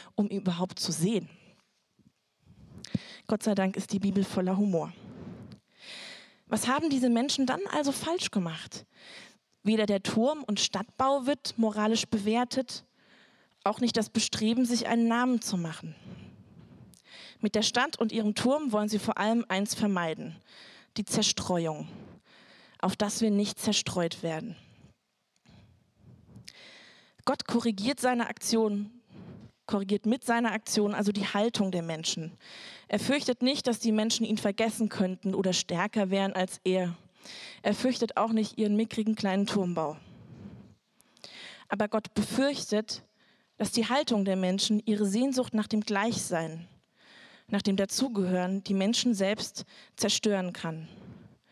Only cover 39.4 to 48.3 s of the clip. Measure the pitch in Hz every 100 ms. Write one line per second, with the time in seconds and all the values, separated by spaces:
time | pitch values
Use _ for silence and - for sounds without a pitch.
39.4 | 202 208 180 170 156 165 - - - -
40.4 | - - - _ _ _ _ _ - -
41.4 | - - - 202 214 220 - - - 220
42.4 | 277 285 - 208 220 - - _ _ _
43.4 | _ - 208 - 220 262 302 220 196 190
44.4 | 185 190 - 208 226 208 202 202 269 262
45.4 | 226 220 214 214 214 202 220 220 - 175
46.4 | 165 160 170 - _ _ - - - -
47.4 | - 202 202 196 196 - 262 214 185